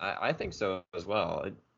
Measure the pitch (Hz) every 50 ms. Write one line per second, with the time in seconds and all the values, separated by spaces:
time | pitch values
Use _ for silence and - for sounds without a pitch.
0 | - 98 - - 101 131 160 165 - 190 160 - 107 95 92 90 - _ - 87
1 | 85 98 104 107 87 85 82 76 71 98 - - - _ _